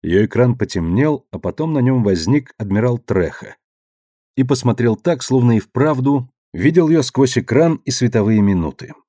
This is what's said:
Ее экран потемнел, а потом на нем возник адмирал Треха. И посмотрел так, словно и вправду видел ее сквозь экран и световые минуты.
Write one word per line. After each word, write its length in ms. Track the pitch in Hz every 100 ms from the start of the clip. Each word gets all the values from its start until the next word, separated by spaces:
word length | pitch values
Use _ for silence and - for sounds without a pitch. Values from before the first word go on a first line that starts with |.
Ее 240 | 82 92 110
экран 320 | 113 123 120
потемнел, 680 | 101 95 82 98 151 147 _
а 80 | 90
потом 340 | 90 - 160
на 60 | 147
нем 260 | 123 127
возник 480 | 101 90 82 147 127 -
адмирал 400 | 104 101 123 120
Треха. 580 | - 98 82 - - - _ _ _ _ _ _ _ -
И 80 |
посмотрел 520 | 131 135 123 113 117 107
так, 260 | 175 156
словно 340 | - 131 120 113
и 40 |
вправду 720 | - - 151 135 135 143 127 _ _
видел 380 | 80 120 165 156
ее 120 | 165
сквозь 360 | 131 131 135 120
экран 380 | 123 120 170 160 -
и 40 |
световые 520 | - 123 117 104 107
минуты. 500 | 101 92 78 - - -